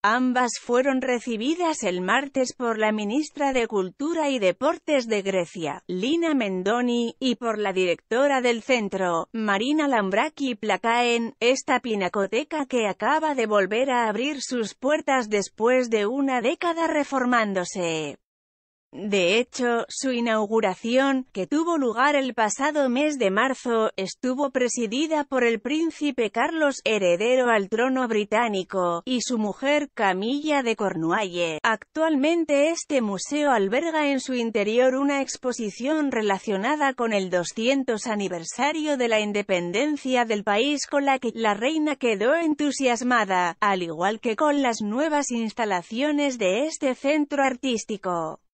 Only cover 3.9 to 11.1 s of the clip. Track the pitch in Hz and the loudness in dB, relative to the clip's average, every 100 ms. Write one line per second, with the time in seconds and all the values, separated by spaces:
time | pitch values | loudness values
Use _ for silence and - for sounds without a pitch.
3.9 | - 285 330 294 262 190 262 277 349 - | -4 -4 -2 0 2 2 2 0 -2 0
4.9 | 285 233 214 190 190 175 190 156 139 _ | 0 2 -2 0 -2 -2 -4 -6 -8 _
5.9 | 180 226 330 330 285 208 185 185 233 247 | -4 0 0 2 0 0 -2 0 0 0
6.9 | 240 233 - 262 233 233 214 202 185 180 | 0 -2 -2 -2 -2 -2 -2 -2 0 0
7.9 | 165 _ 226 285 262 247 233 - 254 202 | 0 _ 0 2 2 2 0 0 0 0
8.9 | 190 185 165 - 226 214 196 240 302 285 | -2 0 0 -2 -4 -2 0 0 0 2
9.9 | 247 190 196 294 - 277 233 214 185 226 | 2 2 0 -2 -2 -4 -4 -2 0 2
10.9 | 233 240 | 2 2